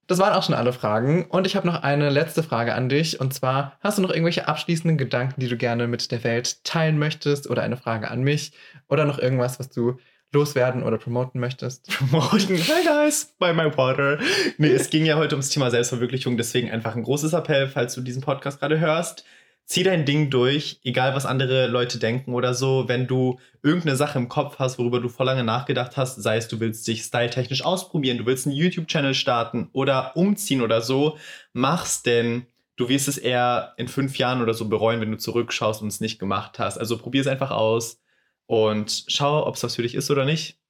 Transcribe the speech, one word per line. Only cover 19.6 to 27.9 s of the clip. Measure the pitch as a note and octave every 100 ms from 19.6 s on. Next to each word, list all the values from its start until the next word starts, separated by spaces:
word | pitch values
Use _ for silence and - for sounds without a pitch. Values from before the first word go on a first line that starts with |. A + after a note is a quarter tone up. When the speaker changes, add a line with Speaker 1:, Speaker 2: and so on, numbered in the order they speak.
| -
Speaker 2:
Zieh | F3
dein | F#3 F3+ C#3+
Ding | D3+ C#3+
durch, | C3 B2+ D3 - -
egal | C3 B2 C3 C3+
was | A#2+
andere | C3 C3 C3 B2+
Leute | B2 A#2+ A#2
denken | A2+ B2 C3 B2
oder | B2+
so. | B2 C3+ C3 A#2
Wenn | B2 B2+
du | B2+ B2+ B2+ _ _
irgendeine | D3 F3 D#3+ C3+
Sache | D3 C3+
im | A#2+
Kopf | D3+ C#3+ -
hast, | C3 C3
worüber | A#2+ B2
du | A#2+
vor | - C3
lange | C3
nachgedacht | A2+ B2 - B2+ A#2+ -
hast, | C3 -
sei | A2 A2
es, | A2+
du | A2
willst | A2+ A2 -
dich | A2+
styletechnisch | - A#2+ A#2 C3 B2+ C3+ D#3+
ausprobieren, | F#3 -